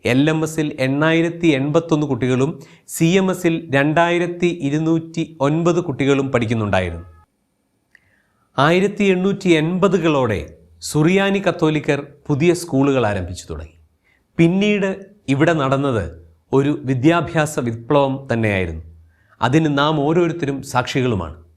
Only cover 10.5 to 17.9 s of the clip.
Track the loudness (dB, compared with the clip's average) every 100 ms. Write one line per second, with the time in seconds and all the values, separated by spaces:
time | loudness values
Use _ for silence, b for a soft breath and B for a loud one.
10.5 | -18 -20 _ -4 0 2 2 2 0 -2
11.5 | 0 0 0 -2 -4 -4 -18 -4 2 2
12.5 | 2 0 2 2 2 0 -2 -6 -10 -12
13.5 | -12 -14 _ _ _ _ _ _ 2 2
14.5 | 4 2 0 -2 -4 -14 _ -4 2 2
15.5 | 2 0 0 0 -2 -4 -10 -20 _ _
16.5 | 0 2 -2 -4 0 2 0 -2 -2 -2
17.5 | -4 -6 -6 0